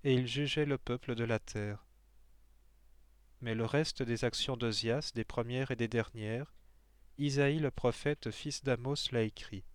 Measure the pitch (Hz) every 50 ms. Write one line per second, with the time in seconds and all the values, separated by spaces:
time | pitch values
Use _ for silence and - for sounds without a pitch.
0 | - 143 131 127 127 120 113 139 147 139 - 151 151 147 143 - - - 123 127
1 | - - 120 113 117 117 113 107 - - - 107 104 104 104 104 - _ _ -
2 | _ - - - - - - - - - - - - - _ - - - - -
3 | - - - - - - - - 123 117 113 110 113 113 - 143 160 - - -
4 | 127 117 117 113 - 120 - - - - 131 120 120 117 107 104 110 113 117 143
5 | - - - 113 110 - - - 117 117 123 127 135 131 131 113 117 107 117 117
6 | 110 - - 113 107 104 113 123 147 - - - - - - - - _ - -
7 | - - - - 143 143 135 143 143 139 147 160 156 135 - - - 123 117 -
8 | - 143 147 - - 120 104 - - 147 139 - - 135 123 113 120 131 147 143
9 | - - 123 120 113 110 - - - - - 95 - -